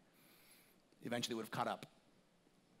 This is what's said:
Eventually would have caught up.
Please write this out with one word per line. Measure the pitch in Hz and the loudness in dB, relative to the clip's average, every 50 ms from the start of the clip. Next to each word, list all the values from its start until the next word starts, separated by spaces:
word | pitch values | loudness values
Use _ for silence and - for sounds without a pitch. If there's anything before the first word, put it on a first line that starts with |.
| - - - - - - - - - - - - - - - - - - - - - | -20 -20 -20 -20 -20 -20 -20 -20 -20 -20 -20 -20 -20 -20 -20 -20 -20 -20 -14 -8 -4
Eventually | 117 120 123 120 - 120 | 0 0 2 2 2 0
would | 113 | 0
have | 110 - | -2 -2
caught | - 131 120 | 0 2 2
up. | 113 98 90 - - - - - - - - - - - - - - - - - - - - | 2 0 -2 -4 -12 -16 -20 -20 -20 -20 -20 -20 -20 -20 -20 -20 -20 -20 -20 -20 -20 -20 -20